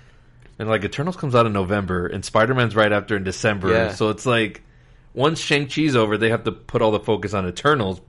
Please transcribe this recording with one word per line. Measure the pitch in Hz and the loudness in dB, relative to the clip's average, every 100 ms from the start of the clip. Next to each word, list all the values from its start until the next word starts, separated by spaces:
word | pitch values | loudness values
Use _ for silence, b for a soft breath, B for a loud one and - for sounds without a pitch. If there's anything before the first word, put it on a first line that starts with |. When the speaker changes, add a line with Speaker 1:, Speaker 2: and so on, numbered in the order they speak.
| b b b b b b | b b b b b b
Speaker 1:
And, | 110 | -2
like, | 110 | -2
Eternals | 98 - 156 180 | -2 -4 -6 -4
comes | 147 | 0
out | 120 117 | 2 2
in | |
November, | 101 92 104 92 90 87 | 0 0 -2 -2 -2 -4
and | 95 | -6
Spider-Man's | - - 117 131 117 | -2 2 2 2 2
right | 107 107 | 4 4
after | 104 98 104 | 2 0 -2
in | |
December. | 95 - 113 101 92 | -2 -2 -2 0 2
Speaker 2:
Yeah. | 113 113 | 2 0
Speaker 1:
So | 98 110 | 0 -2
it's | 104 131 | 0 0
like, | 117 107 85 - b b b b - | 0 0 -6 -20 b b b b -2
once | 143 160 | 0 0
Shang-Chi's | - 143 143 - 156 123 | 0 0 0 -2 2 2
over, | 110 107 | 2 2
they | 110 | 2
have | 113 | 0
to | 113 | -2
put | 101 - 120 | -8 -4 0
all | 113 | 2
the | 104 | 2
focus | - 104 98 | 0 -2 -2
on | 101 92 | -4 -4
Eternals, | 87 143 147 98 90 | -2 0 0 0 -6